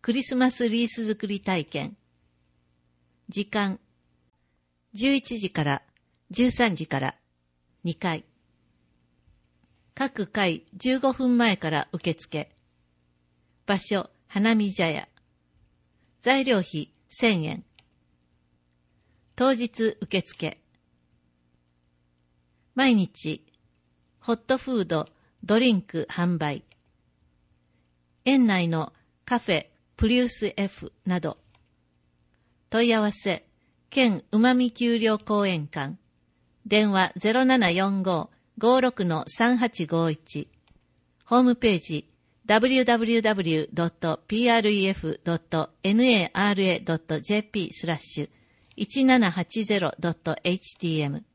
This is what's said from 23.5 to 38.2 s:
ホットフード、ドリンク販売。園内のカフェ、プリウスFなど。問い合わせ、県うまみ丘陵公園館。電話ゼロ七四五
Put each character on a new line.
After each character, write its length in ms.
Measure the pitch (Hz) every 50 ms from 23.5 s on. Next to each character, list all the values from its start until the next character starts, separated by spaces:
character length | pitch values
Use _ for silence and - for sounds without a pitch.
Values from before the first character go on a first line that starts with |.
| _ _ _ _ _ _ _ _ _ _ _ _ _ _
ホ 140 | _ - 233
ッ 40 |
ト 220 | 226 _ - 254 262
フ 220 | - 262 254 226
ー 40 | 185
ド、 220 | 165 170 156 151 - _ _ _ _ _ _ -
ド 140 | 180 208 226
リ 120 | 254 254 226
ン 100 | 190 -
ク 260 | _ - 165 151 -
販 280 | - - 175 175 175 165
売。 260 | 156 147 143 - - _ _ _ _ _ _ _ _ _ _ _ _ _ _ _ _ _ _ _ _ _ _ _ _ _ _ _ _ _ _ _ _ 247
園 160 | 269 269 247
内 220 | 220 196 185 175 170
の 240 | 165 160 156 - _ _ _ _ _ _ _
カ 160 | - 247 233
フ 100 | - -
ェ、 160 | 185 151 - _ _ _ _ _ _
プ 100 | - -
リ 140 | 220 240 247
ウ 80 | 247 240
ス 260 | - - 214 202 -
F 360 | - 202 190 - - - - _ _ _
な 140 | 190 185 180
ど。 180 | 165 160 - _ _ _ _ _ _ _ _ _ _ _ _ _ _ _ _ _ _ _ _ _ _ _ _ _ _ _
問 200 | - 220 233 240
い 60 | 226
合 60 | 220
わ 100 | 214 208
せ、 340 | 202 - - 202 175 156 _ _ _ _ _ _ _ _ _ _
県 340 | - 277 262 240 202 170 - _
う 80 | - 214
ま 160 | 226 254 254
み 160 | 247 254 247
丘 300 | 233 - 240 240 233 233
陵 180 | 214 220 220 214
公 300 | 214 - 214 208 202 196
園 180 | 185 160 147
館。 300 | 147 - - 139 139 160 - _ _ _ _ _ _ _ _ _ _ _ _ _
電 280 | 214 202 214 214 208 196
話 180 | 190 185 - -
ゼ 160 | 180 - 208 220
ロ 120 | 254 262
七 280 | 254 262 254 214 180 170
四 320 | 180 190 196 196 196 185
五 260 | 190 180 160